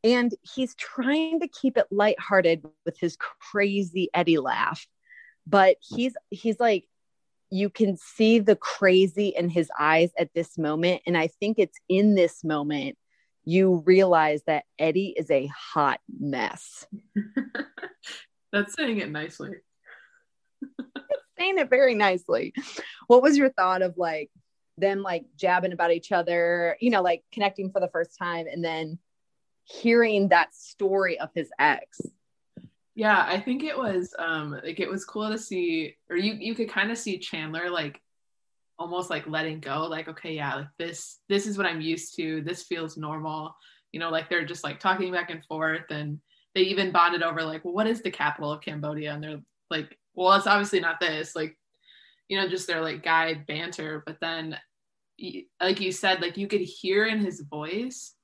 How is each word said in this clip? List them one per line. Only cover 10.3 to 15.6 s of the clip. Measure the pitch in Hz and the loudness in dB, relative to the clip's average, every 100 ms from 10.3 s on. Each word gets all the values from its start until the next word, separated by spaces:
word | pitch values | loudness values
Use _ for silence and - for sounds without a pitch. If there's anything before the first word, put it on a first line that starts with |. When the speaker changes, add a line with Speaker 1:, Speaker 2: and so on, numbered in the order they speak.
Speaker 1:
this | 170 165 - | -2 -6 -4
moment. | 151 156 170 180 - | -2 0 0 0 0
And | 175 | 0
I | 165 | 0
think | _ 208 226 | _ -2 2
it's | 180 - _ | 0 0 _
in | 185 208 202 | 4 6 6
this | 170 - | 4 2
moment | 160 151 147 147 135 - _ _ _ _ - | -4 -2 -2 -4 -6 -10 _ _ _ _ 0
you | 180 190 175 156 | 4 4 4 6
realize | 185 190 170 156 151 - | 6 6 6 4 0 0
that | 151 - - | -2 -4 -2
Eddie | 160 170 196 - | 0 0 -2 -6
is | 160 | 0
a | 143 139 | 0 0
hot | 143 | -10